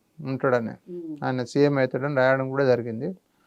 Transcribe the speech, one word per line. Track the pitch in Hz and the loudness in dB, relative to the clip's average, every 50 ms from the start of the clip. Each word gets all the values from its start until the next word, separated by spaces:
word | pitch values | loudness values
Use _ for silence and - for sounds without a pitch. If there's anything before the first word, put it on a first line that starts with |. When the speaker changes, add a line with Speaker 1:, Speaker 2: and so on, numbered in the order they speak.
| _ _ _ - 151 | _ _ _ -14 -8
Speaker 1:
ఉంటాడని, | 131 135 127 - 139 123 120 113 110 - - _ - | -6 -6 -2 0 2 2 2 0 -2 -8 -12 _ -14
Speaker 2:
మ్మ్. | 180 175 170 160 156 147 143 | -14 -12 -12 -12 -12 -8 -6
Speaker 1:
ఆయన | 131 127 127 123 | -4 -4 -4 -4
సీఎం | 120 - 139 143 147 143 135 | -2 2 2 4 4 4 2
అవుతాడని | 131 127 - 127 131 147 147 | 0 0 0 -2 -4 -2 0
రాయడం | 131 127 131 135 135 131 131 | 2 4 4 4 2 0 -2
కూడా | 131 139 139 | 0 0 4
జరిగింది. | 131 123 120 113 120 113 117 135 180 190 - _ _ _ _ _ | 4 4 2 2 -4 -6 -6 -6 -8 -8 -10 _ _ _ _ _